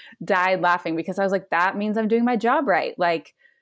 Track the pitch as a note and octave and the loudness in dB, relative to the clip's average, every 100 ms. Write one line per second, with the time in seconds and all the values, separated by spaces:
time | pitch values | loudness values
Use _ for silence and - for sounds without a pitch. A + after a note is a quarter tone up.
0 | - - E3+ F#3 F#3 F#3 F3 F3+ E3+ E3 | -20 -10 -2 0 2 2 2 0 -2 -4
1 | E3 F3+ G3 F#3+ F#3+ E3 F#3 G3 G#3+ G#3+ | -4 -2 0 -2 -2 0 0 0 -2 -2
2 | G#3+ A#3 A#3+ A#3+ A3+ D4 C4+ E3 C3 - | 0 2 2 0 2 0 2 0 0 -2
3 | F3 E3 - _ _ _ | 0 -2 -6 _ _ _